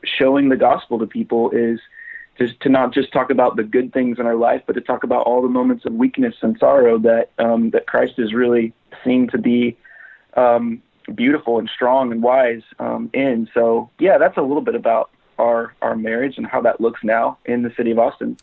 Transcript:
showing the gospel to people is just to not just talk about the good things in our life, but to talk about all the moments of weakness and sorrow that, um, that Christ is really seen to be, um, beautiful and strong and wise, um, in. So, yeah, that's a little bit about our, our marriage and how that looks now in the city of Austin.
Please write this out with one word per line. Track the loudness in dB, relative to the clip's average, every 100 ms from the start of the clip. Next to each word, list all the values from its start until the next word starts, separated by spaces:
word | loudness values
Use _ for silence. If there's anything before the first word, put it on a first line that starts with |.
showing | -8 0 2 2 2
the | 2
gospel | 2 2 -2 -4
to | -4
people | -6 -2 0 0
is | 0 0 -2 -8 -20 -20 -18 -14 -4
just | -4 -2
to | 0
not | 2 2
just | -2 -2
talk | -2 0
about | 2 2 0
the |
good | -2 -2 0
things | -2 -2 -2
in | -2
our | 0
life, | 0 0 -2
but |
to | -2
talk | -2 -4
about | -2 0 0
all | 0
the | 0
moments | 0 0 -2 -4
of |
weakness | 0 0 0 -4 -2
and | -4 0
sorrow | 2 4 4 4
that, | 4 2 0 -2
um, | 0 0 0
that | 0 0
Christ | -2 -2 -2
is | -4
really | 0 2 2 0 -6 _ -8
seen | 0 0 0
to | 0
be, | 0 2 0 -4 -14 -20 -20 -20 _ 2
um, | 4 2 0 -8 _ _ -14
beautiful | -2 0 0 -2 -4
and | -4
strong | -2 0 0 0
and | -2
wise, | 2 2 2 -2 -10 -10
um, | -8 -6 -6
in. | -2 -2 -2 -2
So, | 0 2 0 -4 -2
yeah, | 2 4
that's | 2 0
a |
little | -2 -2
bit | -2 -2
about | 0 0 -2 _ _ -2
our, | 0 0 -4 -6
our | -6 -4
marriage | -4 -4 -4 -6
and | -6
how | 0
that | 0 0
looks | -2 -2
now | 0 0 0 -4 -6
in | -4
the | -4 -4
city | -2
of | 0
Austin. | 0 -2 -10 -10